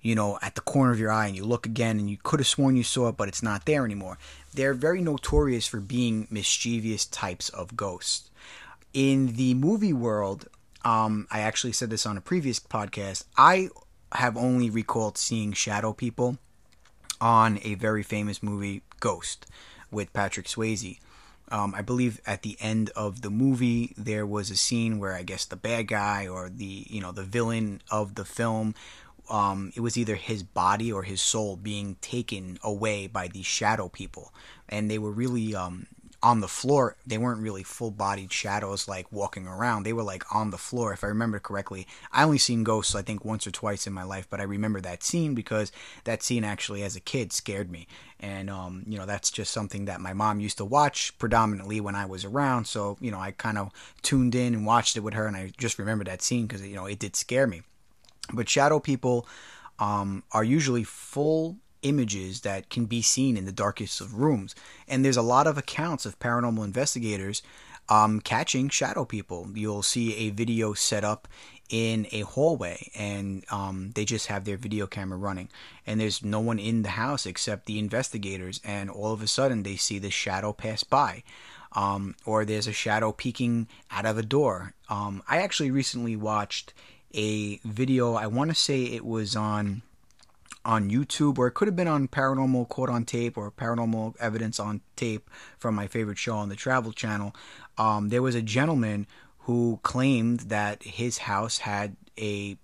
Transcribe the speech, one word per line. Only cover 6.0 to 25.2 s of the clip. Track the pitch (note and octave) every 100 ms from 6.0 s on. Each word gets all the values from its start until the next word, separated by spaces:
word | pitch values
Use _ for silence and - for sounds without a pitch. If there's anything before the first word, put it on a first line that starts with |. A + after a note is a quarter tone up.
| A#2+ A2 G#2+
mischievous | G#2+ G2 - A#2 A#2 A2 G#2+
types | - - G2+ F2+ -
of | F#2+ F2+ A#2+
ghosts. | G2+ F2+ - - - - - - - - _
In | C3+ C3+ C3+ C3
the | A#2 C3
movie | B2+ D3 G#3+ G#3
world, | C#3 A#2 G#2+ G2+ G2+ - - _ - A#2
um, | A2+ A2 G#2+ G#2+
I | A2
actually | G#2+ - B2
said | A2 A#2+
this | A2 A2+
on | G2+
a |
previous | - F#3 C#3 A2+
podcast, | - A2+ G#2 - G2 F#2 - -
I | C#3+ F#3+ F#3+ - - _ -
have | - B2 A2+
only | B2 B2+ A#2+
recalled | A2 G#2+ A#2 G#2+ -
seeing | - A2+ G#2
shadow | G2+ - G#2 A2
people | G#2+ A#2+ A2+ B2 C3 - - - - - - - -
on | A#2 A2+ A2 G#2
a | A2
very | G#2 A2 G#2+
famous | G#2 G#2+ G#2 G2+
movie, | G#2 G2+ G2+ G2 - -
Ghost, | A#2 F2 - - - - - - -
with | G#2 G2
Patrick | - G2 - F2+
Swayze. | - A2 G#2+ F#2 - - - - - -
Um, | A2 G2+ F#2+
I |
believe | G#2 B2 B2 A2 -
at | G2+
the | G#2+ G#2
end | A2 A2 G#2+ -
of | G#2+ G2+
the | A2
movie, | G#2 C3+ B2+ B2 A#2 A#2 -
there | G#2+ G#2+ G#2
was | G#2 G2
a | F#2+
scene | - A#2+ A2+ G#2+
where | G2
I | F#2